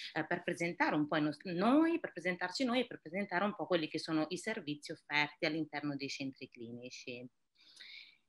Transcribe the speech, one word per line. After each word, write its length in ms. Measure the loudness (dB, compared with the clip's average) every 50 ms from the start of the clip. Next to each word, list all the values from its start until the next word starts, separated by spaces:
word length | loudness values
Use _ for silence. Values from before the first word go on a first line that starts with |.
| -8 -4 -2
eh, 120 | -2 0
per 180 | 0 0 -2 0
presentare 520 | -2 -2 0 0 -2 2 2 2 4 4
un 120 | 2 2
po' 100 | 2 2
i 40 | 2
nost-, 240 | 2 2 0 -2 -4
noi, 540 | -2 0 4 6 6 8 8 6 6 4 0
per 140 | -2 -4 -6
presentarci 500 | -2 0 0 0 0 -2 -4 0 0 2
noi 180 | 2 4 2
e 60 | 2
per 140 | 0 -4 -12
presentare 420 | -10 -6 -4 -4 -2 0 0 2 2
un 120 | 2 0
po' 120 | -2 0
quelli 200 | 2 2 2 2
che 120 | 2 -2 -4
sono 260 | -2 0 2 2 2 0
i 80 | -2
servizi 540 | -4 -2 -2 -4 -4 -2 -4 -4 -4 -6 -10
offerti 540 | -10 -10 _ 0 2 2 2 2 0 0 0
all'interno 500 | 2 2 2 -2 -2 -4 -4 -2 -2 -2
dei 140 | -2 -4 -4
centri 400 | -4 -4 -6 -6 -6 -8 -12 -14
clinici. 760 | -12 -14 -12 -12 -12 -12 -12 -12 -12 -12 -10 -10 -10 -10 -12 -14 _ _ _ _ _ _ -20 -20 -20 -20 -18 -16 -16 -16 -18 -18 -20 _ _